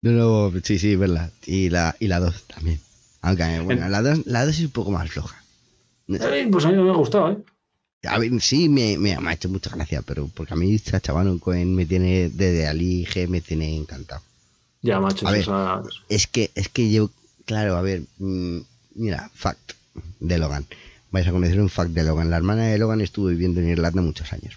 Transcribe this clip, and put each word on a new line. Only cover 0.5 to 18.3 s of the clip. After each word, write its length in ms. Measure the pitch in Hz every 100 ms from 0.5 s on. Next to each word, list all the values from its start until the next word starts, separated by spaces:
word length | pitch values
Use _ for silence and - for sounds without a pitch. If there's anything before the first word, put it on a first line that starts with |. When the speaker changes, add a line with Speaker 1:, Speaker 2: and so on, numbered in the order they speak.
| 90
Speaker 1:
sí, 160 | - 101
sí, 160 | 101
verla. 380 | 98 95 85 82 -
Y 260 | - 95 95
la, 260 | 87 82 -
y 80 | 110
la 140 | 87
dos 240 | 90 82 -
también. 320 | - 78 80 - _ _ _
Aunque, 380 | 82 92 82 82
bueno, 200 | 87 123
Speaker 2:
En- 60 | 87
Speaker 1:
la 100 | 101
dos, 220 | 123 156 -
la 200 | 120 139
dos 80 | 156
es 40 | 160
un 40 |
poco 220 | 123 101
más 180 | 92 85
floja. 320 | - - - _ _ _ _ _ _ -
Speaker 2:
Eh, 400 | 95 226 285 254
pues 120 | 185
a 60 | 151
mí 60 | 190
me 80 | 185
ha 40 |
gustado, 380 | 180 127 196 165
¿eh? 60 | 202 - _ _ _ _ _ -
Speaker 1:
A 100 | 107
ver, 100 | 113 123
sí, 280 | - 139 165
me, 280 | 143 113 92
me, 220 | 101 80
me 120 | 82
ha 40 |
hecho 140 | 82 92
mucha 220 | 95 -
gracia, 280 | 87 78 73
pero 260 | - 73 73
porque 220 | - 78
a 20 | 82
mí 220 | 90 107
Sacha 340 | - 95 -
Baron 280 | 73 95 90
Cohen 340 | - 87 90
me 100 | 92
tiene, 440 | 85 92 92 92 87
desde 380 | - 95 85 76
Ali 360 | 76 90 90 85
G, 200 | - 87
me 140 | 90
tiene 340 | 82 78 78 78
encantado. 460 | 76 69 - - _ _ _ _ _ _
Speaker 2:
Ya, 180 | 120 98
macho, 260 | 95 98 101
Speaker 1:
A 60 |
ver, 80 | 104
Speaker 2:
esa 400 | 98 98 95 95 113 - _
Speaker 1:
es 180 | 104 -
que, 220 | - 110
es 140 | - 95
que 240 | - 113
yo, 180 | 107 107 _ _ _
claro, 320 | - 110 107 90
a 60 |
ver, 200 | 95 92 78 _
mm, 400 | 98